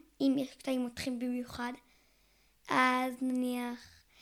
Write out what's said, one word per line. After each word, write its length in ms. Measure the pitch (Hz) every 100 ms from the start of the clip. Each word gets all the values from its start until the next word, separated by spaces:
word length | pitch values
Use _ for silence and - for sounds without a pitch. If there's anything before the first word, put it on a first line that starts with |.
| - -
אם 160 | 269 262
יש 160 | 262
קטעים 260 | - - 254
מותחים 380 | 247 240 269 240
במיוחד, 540 | 247 247 240 - 247 262 - _ _ _ _ _ _ _ -
אז 460 | 262 254 254 254 247
נניח 800 | 262 254 254 247 240 240 - - _ _